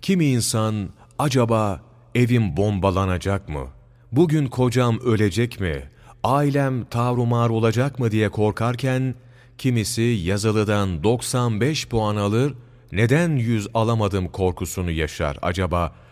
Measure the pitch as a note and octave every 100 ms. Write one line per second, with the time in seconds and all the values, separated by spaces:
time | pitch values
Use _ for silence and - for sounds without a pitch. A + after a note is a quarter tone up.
0 | - F#3 D3 A#2+ - A2+ A2 G#2+ F#2 -
1 | - - C#3+ B2+ A#2 A2 G#2 F2+ - -
2 | - A#2+ A#2+ A#2+ G2+ D2+ G#2 G2 F#2+ F#2
3 | F#2+ F2+ G2 G2 - C#2+ B1+ - - -
4 | - B2+ E3+ D3+ C3 B2+ B2 B2 A#2+ A2+
5 | B2 G#2+ G#2 F#2+ A#2+ - F2+ C#2 C#2 -
6 | - - A2 C#3+ C#3+ C#3 C3+ B2+ A#2 A#2+
7 | B2 B2 A#2+ A#2 A#2 A2+ A2+ A2+ C#3 C3
8 | A#2 G#2+ G#2 - G#2 G2+ A2+ B2 C3 C3
9 | C3 B2 - - - - C3 A#2+ G2 A2+
10 | A#2+ A2 E2+ G2+ A2 G#2+ G#2+ G#2 G2 E2
11 | G2+ B2 - B2+ A#2+ G#2 C3 D3+ - A2+
12 | G#2 G#2 G2+ A2+ C#3+ - - - - F2+
13 | A#2 D3+ F3 C#3 A2+ A2 G2+ A2+ A2+ A#2
14 | G2+ F#2+ F2+ - F#2 - F2+ F#2+ F2 D#2+
15 | D#2 - D2+ C#2 F2+ F2+ F2 F2 E2 -
16 | -